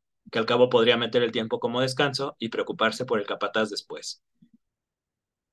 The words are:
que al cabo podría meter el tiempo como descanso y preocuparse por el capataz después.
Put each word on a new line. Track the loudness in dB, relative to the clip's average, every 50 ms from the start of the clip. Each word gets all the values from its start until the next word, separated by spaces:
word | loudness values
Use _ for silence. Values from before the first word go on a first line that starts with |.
| _ _ _ _ _ -6
que | -4 -2
al | 0
cabo | 2 4 4 4 6
podría | 6 6 6 6 4 4
meter | 0 0 0 0 0
el | 0 0
tiempo | -2 -4 -4 -4 -4
como | -4 -2 -2 0
descanso | -2 0 0 0 0 0 0 -2 -6 -6 -6 _
y | -8 -6
preocuparse | -4 -4 -4 -4 -2 0 0 0 0 -2 -4
por | -2 -2 -2
el | -2
capataz | -4 -4 -4 -4 -2 0 0 -2 -2
después. | -2 -6 -10 -10 -12 -12 -12 -14 -16 -16 _ _ _ _ -20 _ _ _ _ _ _ _ _ _ _ _ _ _ _ _ _ _ _ _ _ _